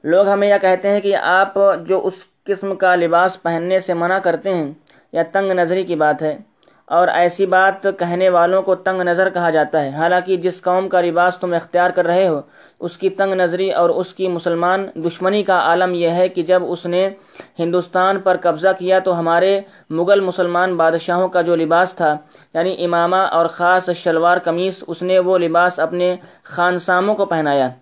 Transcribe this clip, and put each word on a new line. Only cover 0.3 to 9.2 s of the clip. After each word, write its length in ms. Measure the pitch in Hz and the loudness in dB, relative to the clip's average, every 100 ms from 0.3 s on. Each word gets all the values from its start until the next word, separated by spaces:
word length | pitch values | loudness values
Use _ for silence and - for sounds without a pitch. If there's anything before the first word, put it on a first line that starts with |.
| 202 202 | 2 2
یہ 60 | 202 | 2
کہتے 280 | 190 185 196 | 2 2 2
ہیں 120 | 202 | 0
کہ 160 | 196 196 | 0 0
آپ 420 | - 185 196 196 196 170 165 | 2 2 2 2 2 2 -2
جو 200 | 190 190 | -2 -2
اس 60 | 185 _ _ | -8 _ _
قسم 300 | - 190 196 | -6 -6 -4
کا 200 | 190 190 | 0 2
لباس 480 | 180 170 170 185 175 | 2 2 2 2 0
پہننے 360 | 170 165 175 190 | -4 -4 -2 -2
سے 160 | 180 | -2
منع 240 | 170 175 190 | -2 0 0
کرتے 360 | 190 160 196 | 0 -2 -2
ہیں، 180 | 180 143 160 _ _ _ | -4 -4 -10 _ _ _
یہ 80 | 165 165 | -4 -2
تنگ 200 | 196 196 | -2 0
نظری 320 | 180 165 185 | 0 0 -2
کی 120 | 175 165 | -2 0
بات 260 | 151 151 | 0 0
ہے، 160 | 156 147 - _ _ _ | -4 -6 -14 _ _ _
اور 240 | _ 165 180 | _ 2 2
ایسی 380 | - 175 175 190 | 2 0 0 2
بات 400 | 185 190 190 196 190 | 4 2 0 -4 -4
کہنے 300 | 175 175 185 | -4 0 2
والوں 340 | 175 170 190 | 4 4 2
کو 120 | 190 | 0
تنگ 260 | 180 190 185 | -2 -2 -2
نظر 280 | 175 175 | -2 0